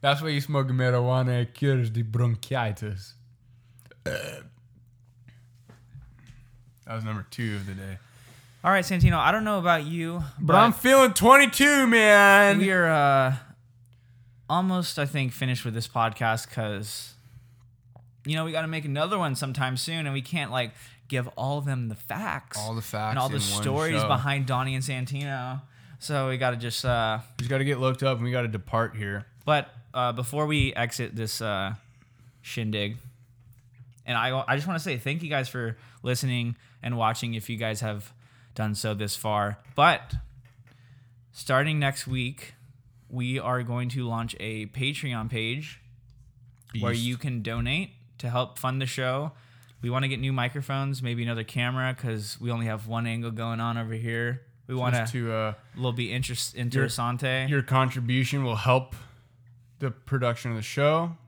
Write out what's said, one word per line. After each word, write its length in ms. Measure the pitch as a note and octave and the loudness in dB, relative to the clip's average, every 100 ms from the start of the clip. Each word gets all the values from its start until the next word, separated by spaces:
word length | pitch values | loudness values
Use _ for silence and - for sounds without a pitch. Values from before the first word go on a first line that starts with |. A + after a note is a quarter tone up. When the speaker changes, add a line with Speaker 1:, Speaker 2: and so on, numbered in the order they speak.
Speaker 1:
That's 200 | C#3 C#3+ | 2 0
why 80 | D#3 | 0
you 120 | D3 | -2
smoke 260 | C#3 C#3+ C3 | 0 0 0
marijuana. 760 | B2+ B2+ B2 B2 B2+ B2+ B2 | 2 2 2 2 2 2 0
It 100 | A#2+ | -2
cures 380 | - C#3 C3 A#2 | 0 0 2 0
the 100 | A2+ | -2
bronchitis. 1120 | A2 A2+ A#2+ A2+ - C3+ A2+ G2+ G#2+ G2 F#2+ - - _ _ - _ - - - | -2 0 2 0 -2 -2 -2 -4 -6 -8 -12 -20 -20 _ _ -20 _ -20 -20 -10
That 400 | - - D2+ - - - - - - _ - _ - - - _ - - - - - - - - - - - _ - | -6 -6 -8 -12 -18 -20 -20 -20 -20 _ -20 _ -20 -20 -20 _ -20 -20 -20 -20 -20 -20 -20 -20 -20 -20 -20 _ -10
was 140 | A2+ | -8
number 220 | A2 G#2+ F#2+ | -6 -6 -8
two 240 | - A#2 G#2 | -6 -6 -4
of 100 | G2 | -8
the 80 | |
day. 240 | F#2+ F#2+ F#2+ - - - - - - | -10 -12 -14 -16 -20 -20 -20 -20 -4
Speaker 2:
All 80 | F3 | 2
right, 120 | F#3+ | 2
Santino, 340 | F3 F#3 F3 E3+ | 2 4 4 6
I 140 | C3+ | 4
don't 120 | G#3 G#3+ | 2 0
know 140 | G3+ | 0
about 260 | F3 E3+ D3+ | 2 2 0
you, 380 | E3+ E3 F3 C#3+ B2+ | -4 -4 -6 -8 -4
Speaker 1:
But 160 | D3 F3+ | 6 8
I'm 160 | A3+ | 8
Speaker 2:
but 80 | - | 6
Speaker 1:
feeling 340 | B3+ C4+ C4 | 8 8 8
twenty-two, 760 | F#3 G#3+ C4+ C#4 - C#4+ C#4+ B3+ | 8 10 10 10 6 6 8 6
man. 720 | A3+ G#3+ G#3 G3+ G3 G3+ G3+ | 8 10 10 12 10 10 6
Speaker 2:
we 120 | G3 | 4
are, 160 | F#3 E3+ | 4 4
uh, 460 | D#3 C#3+ C#3 C3 C3 - - _ _ - - _ - - - - | 6 6 6 4 0 -6 -20 _ _ -20 -20 _ -20 -20 -20 -2
almost, 480 | E3+ F#3 F#3 E3+ - | 0 2 0 -2 -2
I 60 | C#3+ | -2
think, 280 | D3 C3 | 0 -2
finished 320 | - C3 B2 B2 | -2 -2 -2 -4
with 80 | |
this 140 | A2+ A2+ | -6 -4
podcast 640 | B2 A2+ G#2+ A#2 A2+ - | 0 0 0 0 0 -4
'cause, 640 | - A2 G2+ G#2 - - - - - - _ - _ _ - - _ C#3+ | -6 -4 -6 -8 -12 -14 -20 -20 -20 -20 _ -20 _ _ -20 -20 _ -4
you 100 | D#3 | -2
know, 100 | D#3+ | -2
we 60 | |
gotta 140 | D#3+ D#3+ | -4 -4
make 180 | D#3+ D3 | -4 -4
another 320 | C#3 E3 G3+ | -2 0 0
one 180 | E3 B2+ | 0 -2
sometime 400 | C3+ C3 C3 B2+ | -4 -2 -2 -2
soon, 300 | - E3 D3+ | -4 -6 -4
and 80 | |
we 80 | C3+ | -6
can't, 280 | B2+ E3+ C3+ | -4 -6 -4
like, 220 | B2 A#2 - - - _ | -4 -4 -8 -20 -20 _
give 180 | C3 B2 | -4 -4
all 280 | - C3 D3 | -4 -2 -2
of 80 | C#3 | -2
them 240 | C3 A#2 | -4 -4
the 60 | G#2+ | -8
facts 640 | - - G#3+ C#3+ - G#2+ | -8 -8 -6 -8 -8 -8
Speaker 1:
All 160 | G#2+ | -6
the 80 | A2+ | -6
facts 280 | A2 G#2 G#2+ | -6 -6 -4
Speaker 2:
and 80 | B2+ | -2
all 80 | C3 | -2
the 80 | A#2+ | -2
Speaker 1:
in 60 | |
one 200 | G2+ G2+ | -2 -2
Speaker 2:
stories 400 | G#2+ G#2 D#3+ E3 | -2 -2 0 0
Speaker 1:
show. 60 | G#2+ | 0
Speaker 2:
behind 380 | C3 C#3 C#3 C3 | 0 0 -2 0
Donnie 300 | B2+ C3 C3 | -2 -2 -4
and 80 | |
Santino. 760 | C3 C3 B2+ C#3 C#3+ C3+ B2+ C3 - - - - | -4 -6 -6 -6 -6 -8 -8 -10 -14 -20 -20 -16
So 300 | - D3 C3 | -4 -2 -2
we 80 | B2+ | 0
gotta 180 | B2+ A#2+ | 0 0
just, 280 | A#2+ - B2+ | -4 -2 0
uh 340 | A#2+ A2 A2 - - | 2 2 -2 -6 -8
Speaker 1:
We 40 | |
just 60 | A#2+ | -2
gotta 160 | C3+ C#3 | 0 0
get 140 | C3 | 0
looked 220 | C3 B2+ | 0 0
up, 160 | C3+ B2 | 0 0
and 80 | A#2+ | 0
we 60 | |
gotta 160 | B2 A#2 | -2 -2
depart 480 | G#2+ - A2+ A2+ A2 | -4 -2 0 0 -2
here. 300 | G2+ G2+ - - - | -6 -6 -8 -10 0
Speaker 2:
But, 280 | D3+ - - - | 0 0 -16 -8
uh, 200 | B2+ B2 | -2 -2
before 320 | A#2+ A#2+ C#3+ D3+ | -2 -4 -2 0
we 280 | D3+ C3+ | 2 0
exit 420 | - A#2+ - A#2+ A2 | 0 -4 -4 -8 -6
this, 240 | A2 - | -6 -6
uh, 340 | A2 G2 F#2+ A2 _ _ _ _ - _ | -4 -2 -4 -8 _ _ _ _ -20 _
shindig, 560 | - - A2 G#2 G2+ A#2 - _ _ _ - - _ _ - - - | -10 -6 -4 -2 -4 -8 -16 _ _ _ -20 -20 _ _ -20 -20 -6
and 120 | A#2+ | -2
I, 240 | B2 C3 B2 | 0 -2 -2
I 80 | C3+ | -2
just 120 | D#3 | -2
wanna 120 | E3 | -4
say 180 | D3+ B2+ | -4 -6
thank 240 | C3+ D#3+ | -4 -6
you 80 | E3 | -4
guys 200 | C#3+ B2+ | -4 -4
for 280 | C3 A#2 A2 - - | -6 -6 -8 -14 -10
listening 540 | A#2+ B2 C3 B2 A#2 A#2 _ _ | -4 -2 -2 -2 -4 -6 _ _
and 160 | A#2 A#2+ | -6 0
watching 360 | A2 A2+ A#2+ | 0 0 -6
if 160 | A2+ G#2+ | -8 -8
you 80 | A2+ | -6
guys 240 | A2+ G#2+ | -4 -4
have 320 | A#2 G#2 G2+ - _ _ - - | -4 -6 -10 -20 _ _ -18 -4
done 200 | A2 G#2 | -4 -2
so 180 | A2 | -4
this 220 | G2+ G#2 - | -4 -4 -4
far. 420 | A2 G#2+ G2+ G#2+ - - | -2 0 -2 -4 -8 4
But 380 | D#3+ D#3+ - - - - - _ - - - - - _ _ | 4 4 -4 -10 -10 -20 -20 _ -20 -20 -20 -20 -20 _ _
starting 480 | - - C3 D3 D#3 | -16 0 0 2 0
next 260 | C#3 C#3 - | 0 -2 -6
week, 480 | B2+ B2 C#3 - - - - - - - | -4 -4 -8 -18 -20 -20 -20 -20 -20 -10
we 300 | B2+ B2 C3 | -6 -4 -2
are 240 | A#2+ B2+ | -2 -2
going 260 | A#2+ A#2+ B2 | -2 -4 -4
to 160 | C3 A#2+ | -4 -4
launch 280 | A2+ A#2 - | -4 -6 -8
a 280 | G#2+ A2 G#2+ | -8 -8 -10
Patreon 640 | C3 C3 C#3 C#3+ A#2+ A2+ | -4 -4 -4 -6 -6 -6
page 520 | A#2+ A2 C3 D#3 - - - - - - - - - _ A#2+ | -4 -4 -6 -8 -16 -20 -20 -20 -20 -20 -20 -20 -20 _ -4
where 120 | A#2+ | -2
Speaker 1:
Beast. 100 | A#2 | 0
Speaker 2:
you 140 | A#2+ B2 | -2 -4
can 240 | C#3+ A#2+ | -4 -6
donate 500 | G#2+ A#2 A#2+ D3+ F#3+ - - - | -4 -4 -2 -2 -4 -12 -20 -10
to 100 | B2 | -4
help 280 | B2 B2 - | -2 -2 -4
fund 200 | C3 C3 | -4 -2
the 40 | C3 | -4
show. 460 | - C3 C3 D3+ - - - - - | -4 -2 -2 -6 -10 -20 -20 -20 -10
We 80 | A#2+ | -4
wanna 180 | B2+ C3+ | -2 -2
get 120 | C3 | -2
new 120 | C3 | -2
microphones, 680 | C3 B2 C#3+ C3+ C3+ C#3 C3 | -2 -2 -4 -6 -4 -4 -4
maybe 220 | B2+ A#2 | -6 -4
another 200 | A#2 A#2 | -4 -4
camera, 500 | A2 A#2+ B2 B2+ B2+ B2+ | -6 -4 -2 -2 -4 -4
'cause 420 | B2+ A2 G#2 - | -6 -6 -8 -8
we 120 | A#2+ | -6
only 160 | A#2 A2+ | -4 -4
have 180 | G#2+ A2 | -6 -6
one 200 | A#2 A#2 | -4 -4
angle 240 | A2+ A#2 | -4 -6
going 280 | A2 A#2 A2+ | -6 -6 -4
on 180 | A#2 A#2 | -4 -4
over 160 | A2+ | -6
here. 480 | A2+ A2+ A#2 A#2+ B2+ - _ - | -6 -6 -4 -4 -6 -12 _ -8
We 80 | B2+ | -4
wanna 240 | B2 A#2+ | 0 0
Speaker 1:
Just 140 | A2+ | -2
to, 180 | B2 A#2 | -4 -4
uh, 200 | A2 A2 G#2 - | -2 -4 -6 -14
Speaker 2:
a 20 | - | -6
little 160 | B2+ | -4
be 200 | A#2+ A#2+ | -2 -4
interest-, 400 | B2 B2+ B2 - - | -4 -4 -6 -8 -6
Speaker 1:
your, 100 | A#2+ | -4
Speaker 2:
interessante. 840 | C3 C3+ A#2+ A#2+ B2 C3+ C3 C3 | -2 -2 -2 -4 -2 -2 -2 0
Speaker 1:
your 140 | C#3+ | -2
contribution 800 | B2 C3 B2+ B2+ A#2+ B2+ B2+ C#3+ | 2 2 2 0 0 0 0 -2
will 120 | C3 A2 | -2 -2
help 380 | A#2 C3 B2+ - - - _ _ - - _ _ | 2 2 0 -16 -18 -20 _ _ -20 -20 _ _
the 100 | C3+ | -8
production 600 | - - C3+ B2 A#2 B2 | -8 -4 0 0 -2 -4
of 60 | A2 | -6
the 60 | |
show. 540 | G#2+ - D3 D#3+ E3+ E3 | -6 0 2 2 0 -6